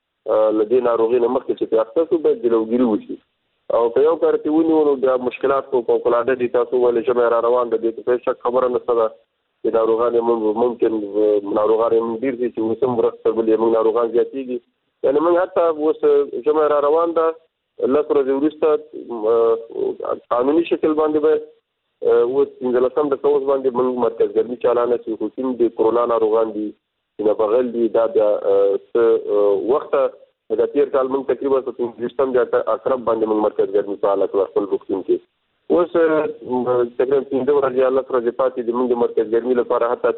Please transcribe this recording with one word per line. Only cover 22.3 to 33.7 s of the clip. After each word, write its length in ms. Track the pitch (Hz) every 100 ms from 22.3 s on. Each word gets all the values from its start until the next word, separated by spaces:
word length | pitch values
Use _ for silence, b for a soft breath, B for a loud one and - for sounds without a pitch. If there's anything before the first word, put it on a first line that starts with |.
| 135 139 -
پنځلسم 480 | 127 123 127 143 147
د 40 | 139
اوس 200 | 143 147
باندې 260 | 135 139 131
موږ 280 | 120 127 127
مرکز 380 | 117 110 107 104
ګرمي 200 | 110 123
چالانه 420 | 127 120 123 120
شي. 180 | 120 107
خو 120 | 107
کوم 260 | - 131
د 140 | 120 117
کورونا 380 | - 110 117 120
ناروغان 460 | 117 110 110 110
دي، 220 | 104 104 - _ _ _ -
سینه 160 | 107
بغل 380 | 104 107 117 123
دي، 160 | 117 113
دا 180 | 117 113
بیا، 240 | - 107
اه، 460 | 104 - 98 98 98
څه، 240 | - 120
اه، 760 | 117 113 - 104 101 101 104
وخته 360 | - - 147 127 - - _ -
لکه 140 | 110 113
تېر 240 | 139 139
کال 180 | 139 131
موږ 180 | 135 131
تقریباً 340 | 123 135 135
په 120 | 123
پنځه 300 | 117 120 117
ویشتم 300 | 120 - 135
د 60 | 123
اق-، 300 | 117 123 -
اقرب 320 | 107 - 131
باندې 260 | 117 113 110
موږ 100 | 107
مرکز 380 | 107 - 101